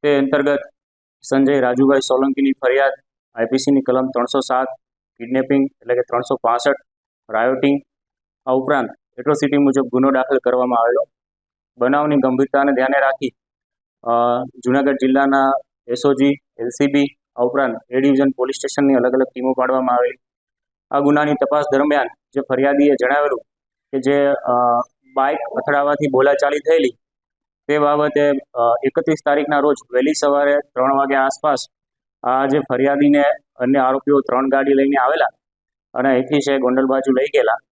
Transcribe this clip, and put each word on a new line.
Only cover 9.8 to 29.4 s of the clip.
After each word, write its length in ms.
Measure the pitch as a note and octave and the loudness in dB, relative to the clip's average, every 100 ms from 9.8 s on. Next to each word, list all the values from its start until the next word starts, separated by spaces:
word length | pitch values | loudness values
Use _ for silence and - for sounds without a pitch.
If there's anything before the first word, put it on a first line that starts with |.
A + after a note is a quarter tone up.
| B2+ | -2
ગુનો 220 | B2+ C3+ | 0 0
દાખલ 280 | C3+ B2+ C3+ | 0 0 -2
કરવામાં 400 | B2 B2 B2 A#2+ | 0 0 0 0
આવેલો. 280 | A#2 A#2+ A2+ _ _ _ _ _ _ _ | 2 0 -4 _ _ _ _ _ _ _
બનાવની 380 | B2 C#3+ D3+ D3 | 0 0 0 0
ગંભીરતાને 560 | C3 B2+ C#3 C#3 C#3+ | 0 0 0 0 0
ધ્યાને 280 | C3 C3 C#3 | 0 0 0
રાખી, 280 | C3+ C3+ C3+ _ _ _ _ _ _ _ | 0 -2 -8 _ _ _ _ _ _ _
અ, 80 | A#2 A#2 A#2+ A#2+ C3 - | -2 0 0 -2 -6 -8
જુનાગઢ 300 | B2 C3 C3+ | -2 0 0
જિલ્લાના 580 | C3+ C3 C3+ C#3 C3+ C3+ C#3 - _ - | 0 0 0 2 2 0 -2 -8 _ -8
એસ 160 | A#2+ C#3+ | -2 0
ઓ 60 | |
જી, 200 | C3+ C#3 C#3+ _ - | 2 2 0 _ -10
એલ 100 | A#2 | -10
સી 180 | - C#3+ | -2 0
બી, 180 | C#3 C#3 _ _ - | 0 -2 _ _ -4
આ 60 | |
ઉપરાંત 340 | B2 C3+ C3+ A2+ _ | -2 0 -2 -4 _
એ 100 | B2+ | 0
ડિવિઝન 300 | C#3 C3+ C#3 C3 | 2 2 0 0
પોલીસ 180 | B2+ | -4
સ્ટેશનની 400 | C3+ C#3 - C#3 | -4 -6 -2 2
અલગ 200 | C3+ B2 | 2 2
અલગ 120 | B2+ B2+ | 0 -2
ટીમો 180 | - B2+ | -4 -4
પાડવામાં 440 | C3 B2+ C3 B2+ B2 | -2 0 0 0 0
આવેલી. 220 | B2 - _ _ _ _ _ _ _ | -2 -4 _ _ _ _ _ _ _
આ 100 | C#3 | -2
ગુનાની 340 | C#3+ D3 D3 | 0 0 0
તપાસ 300 | D3 C#3 D3 D3 | 0 0 0 0
દરમિયાન 340 | C#3 D3 D3 B2+ - _ | 0 0 0 -2 -8 _
જે 60 | C#3 | -8
ફરિયાદીએ 520 | C3 B2+ C#3 C#3+ D3 | -4 0 0 2 2
જણાવેલું 460 | C3+ B2 C#3+ D3 B2 - _ _ _ _ | 2 0 0 0 -4 -10 _ _ _ _
કે 80 | C3+ | -6
જે, 260 | C3 C#3+ C#3+ | 0 0 0
અ, 260 | C#3 - B2 B2 A#2+ B2 _ _ | -2 -2 0 2 0 -2 _ _
બાઇક 240 | C3+ C3+ D#3 | -2 -2 -2
અથડાવાથી 720 | - - - C#3+ C#3+ D3 D3 | -6 -8 -2 0 0 -2 0
બોલાચાલી 480 | C3 C3+ C#3+ C#3+ D3 | 2 2 2 0 -2
થયેલી, 400 | D3 E3 C3+ - _ _ _ _ _ _ - | 0 0 0 -4 _ _ _ _ _ _ -4
તે 100 | D3 | 0
બાબતે, 500 | D3 D3 D3+ D3 C#3+ | 2 2 0 0 0
અ, 440 | C#3 - B2 A#2+ A#2+ | 0 -6 -2 0 2
એકત્રીસ 340 | C3+ - E3 D#3+ | 0 -2 -2 -2
તારીખના 340 | - D3 | 0 -2